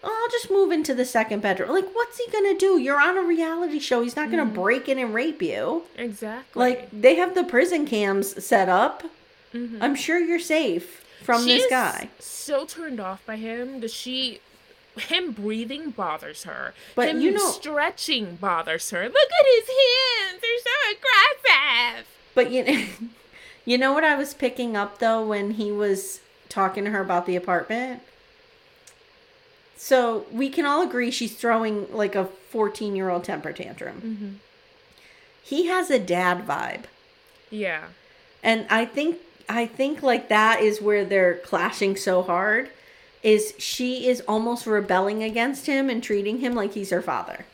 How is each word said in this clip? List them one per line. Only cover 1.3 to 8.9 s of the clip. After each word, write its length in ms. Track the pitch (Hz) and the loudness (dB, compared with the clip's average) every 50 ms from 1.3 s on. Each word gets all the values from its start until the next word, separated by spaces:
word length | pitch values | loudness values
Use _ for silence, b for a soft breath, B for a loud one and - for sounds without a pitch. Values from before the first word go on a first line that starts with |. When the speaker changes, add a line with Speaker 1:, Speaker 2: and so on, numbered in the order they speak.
| 214 202 | -2 -2
Speaker 1:
bedroom." 300 | 208 202 185 190 - - | 0 0 0 0 0 0
Like, 220 | 285 381 381 381 - | 0 0 0 0 -2
what's 240 | 453 466 466 - | -2 -2 -2 -4
he 140 | - 480 466 | -8 -8 -4
gonna 220 | - 427 392 403 381 | 0 2 2 2 4
do? 200 | 381 381 392 381 330 | 4 4 4 4 4
You're 220 | 247 269 285 285 | 4 2 4 4
on 160 | 285 339 359 | 4 4 4
a 40 | 392 | 2
reality 580 | 370 339 339 320 330 320 330 339 349 339 294 294 | 2 0 2 0 0 -2 -2 -4 -4 -4 -4 -4
show. 220 | - - 254 240 240 | -2 0 0 0 0
He's 120 | 240 240 | -2 -2
not 160 | 294 202 214 | -4 -4 -2
gonna 140 | 233 330 294 | 0 0 0
Speaker 2:
Mm-hmm. 80 | 220 214 180 | 0 -2 0
Speaker 1:
break 260 | 180 202 240 269 247 | 2 2 2 2 0
in 100 | - 269 262 | -2 -2 -2
and 140 | 254 233 214 | -2 -2 -2
rape 280 | 226 262 320 302 - | -2 -2 -2 -2 -2
you. 420 | 190 165 104 101 113 160 262 339 330 - - | -4 -2 -2 -2 -2 -2 -2 -4 -6 -10 -12
Speaker 2:
Exactly. 600 | - 240 240 208 - 226 214 220 247 262 _ - 240 | -10 -10 -10 -8 -8 -10 -10 -10 -12 -14 _ -2 2
Speaker 1:
Like, 260 | 247 247 247 247 - - - | 2 2 2 0 -6 -12 -8
they 220 | 214 208 254 330 | 6 6 6 8
have 200 | 330 359 359 370 | 8 2 2 2
the 80 | 370 320 | 0 -2
prison 420 | - - - 311 349 349 320 294 | 2 2 2 2 4 2 -2 0
cams 560 | 294 233 214 208 196 196 196 196 196 - 190 | 0 0 0 0 2 2 0 0 -2 -6 -10
set 280 | - - - 196 190 180 | -2 2 4 4 6 6
up. 340 | 185 185 233 294 | 6 4 4 4